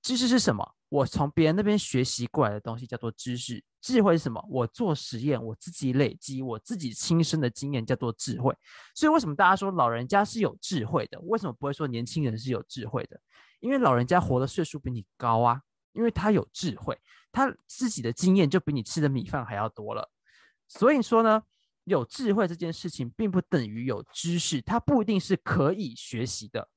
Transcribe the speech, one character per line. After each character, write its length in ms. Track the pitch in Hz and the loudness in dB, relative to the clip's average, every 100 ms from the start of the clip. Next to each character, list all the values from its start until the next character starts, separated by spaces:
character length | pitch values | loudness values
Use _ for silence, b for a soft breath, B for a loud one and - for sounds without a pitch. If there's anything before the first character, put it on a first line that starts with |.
知 140 | - 254 | -2 0
识 140 | 254 | 4
是 100 | 247 | 4
什 160 | - 104 | 4 0
么？ 200 | - _ _ | -6 _ _
我 180 | 143 135 | 0 0
从 240 | - 147 | 0 0
别 160 | - 156 | 4 4
人 80 | 180 | 4
那 60 | |
边 160 | 208 208 | 2 2
学 260 | - 127 | 2 0
习 220 | 131 - 120 | 0 -2 -2
过 200 | - 117 | 2 2
来 60 | |
的 60 | 104 | 0
东 200 | 117 117 | -8 -10
西 80 | 127 | -10
叫 80 | 120 | -8
做 160 | 117 | -8
知 240 | - - 123 | -8 -8 -6
识。 260 | - 117 _ _ | -6 -10 _ _
智 200 | - 254 | 2 4
慧 160 | 202 165 | 6 4
是 60 | |
什 80 | 143 | 2
么？ 120 | 113 214 | -6 -4
我 160 | 131 117 | -2 -2
做 300 | - 220 147 | -2 -2 -2
实 240 | - 117 | -4 -4
验， 240 | 139 127 | -2 -2
我 100 | 113 107 | -4 -10
自 140 | - | -10
己 220 | - 135 | -4 0
累 240 | 131 131 - | 2 2 -2
积， 260 | - 131 | -10 -8
我 160 | 131 110 | -6 -8
自 180 | - 220 | -8 -8
己 180 | 139 | -6
亲 280 | 110 - 165 | -6 2 2
身 200 | 160 160 | 4 2
的 80 | 127 | 0
经 240 | - 139 | -2 -4
验 120 | 135 113 | -4 -2
叫 80 | 127 | -2
做 140 | 120 | -2
智 260 | 113 - 110 | -4 -8 -2
慧。 160 | 127 - B B B - | -2 -2 B B B 0
所 120 | 311 | 4
以 40 | |
为 80 | 320 | 4
什 80 | 196 | 2
么 80 | 143 | 4
大 120 | 185 | 4
家 80 | 190 | 4
说 120 | 196 | 2
老 180 | 180 120 | 2 2
人 180 | 117 123 | 2 2
家 160 | 202 | 2
是 160 | 208 233 | 2 0
有 180 | 175 - | -2 -4
智 240 | - 175 110 | -6 -4 -2
慧 200 | 147 107 | -2 -2
的？ 120 | - | -10
为 140 | 175 226 | -4 -4
什 80 | 185 | -4
么 60 | |
不 140 | 113 139 | -6 -6
会 80 | |
说 120 | 143 147 | -4 -4
年 200 | 117 120 | -4 -4
轻 180 | 160 | -2
人 140 | 135 110 | -2 -2
是 120 | 127 | -4
有 140 | 117 | -6
智 240 | - - 110 | -6 -12 -6
慧 160 | 123 - | -6 -6
的？ 120 | - _ b b b | -14 _ b b b
因 100 | 240 | -2
为 80 | 277 | 2
老 160 | 220 | 4
人 140 | 123 123 | 4 4
家 140 | 180 | 2
活 180 | - 127 | 2 0
的 80 | 135 | 0
岁 160 | - | -2
数 160 | 160 151 | -4 -6
比 100 | 131 | -8
你 160 | 120 - _ | -8 -10 _
高 240 | 120 113 | 0 4
啊， 200 | 120 127 _ _ _ | 4 2 _ _ _
因 100 | - | -2
为 80 | 233 | -2
他 220 | - 202 | 0 2
有 160 | 202 - | 2 2
智 200 | - 180 98 | -6 -6 -6
慧， 200 | - - b b b | -8 -8 b b b
他 240 | - 269 - _ | 0 0 -2 _
自 220 | - 254 | -6 -4
己 120 | 185 | -2
的 100 | 113 | -4
经 240 | - 180 190 | 0 4 6
验 120 | 151 | 4
就 80 | 185 | 2
比 140 | - | 0
你 100 | 143 | -4
吃 200 | 110 - | -4 0
的 80 | 147 | 0
米 160 | 131 101 | 0 -2
饭 200 | 147 110 | -6 -6
还 100 | 101 | -4
要 120 | 110 | -4
多 260 | - 107 | -6 -10
了。 160 | 113 - _ b b b b _ | -8 -10 _ b b b b _
所 240 | - 233 | 2 4
以 80 | 294 | 4
说 200 | 220 226 | 4 4
呢， 220 | 226 220 - _ _ _ | 6 4 0 _ _ _
有 220 | - 170 117 | -2 -2 -2
智 280 | - 247 | -4 0
慧 140 | 202 185 | 2 0
这 80 | 170 | -2
件 160 | 165 | -8
事 180 | 165 180 | -6 -10
情 200 | - 123 - | -6 -8 -2
并 120 | 214 | 0
不 120 | 185 | 0
等 260 | - 160 110 | 0 -2 -2
于 160 | 107 | -6
有 180 | 127 107 - | -4 -6 -8
知 260 | - 165 175 | -8 -2 -2
识， 220 | - 143 | 0 -4
它 180 | - 226 | -2 -2
不 220 | - 277 | 2 2
一 40 | 208 | 4
定 140 | 202 | 0
是 160 | - 190 | 0 -2
可 380 | - - 143 | 0 2 2
以 200 | 190 165 | 0 -6
学 320 | 117 - 117 123 | -10 -10 -6 -6
习 220 | - 107 | -6 -8
的。 220 | 110 95 | -10 -10